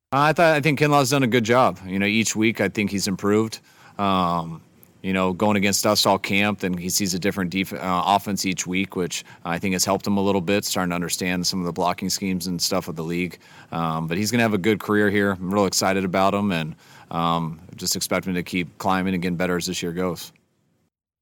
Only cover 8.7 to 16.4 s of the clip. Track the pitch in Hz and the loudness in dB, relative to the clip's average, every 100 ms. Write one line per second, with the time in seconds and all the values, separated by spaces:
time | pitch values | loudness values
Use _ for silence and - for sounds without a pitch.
8.7 | 92 95 95 85 - - - - 85 101 | -4 -4 -4 -4 -6 -12 -12 -4 -2 -2
9.7 | 92 98 98 - 101 98 98 85 101 - | -2 0 -2 0 0 2 0 2 0 0
10.7 | 101 90 87 85 - 92 90 87 95 87 | -2 -2 -2 -4 -4 -2 -2 -2 -2 -4
11.7 | 85 87 90 95 - 95 92 90 85 - | 0 -2 -2 -4 -4 -2 -4 -4 -4 -2
12.7 | 95 87 80 82 87 90 - - - - | -2 -4 -8 -6 -4 -4 -8 -20 -20 -10
13.7 | 82 82 80 80 85 107 120 117 104 87 | -4 -2 -2 -2 -2 0 2 2 2 2
14.7 | 101 - 104 104 101 101 92 92 104 95 | 0 2 2 4 2 0 0 0 2 2
15.7 | - 98 98 95 95 98 101 | 2 0 0 0 2 2 2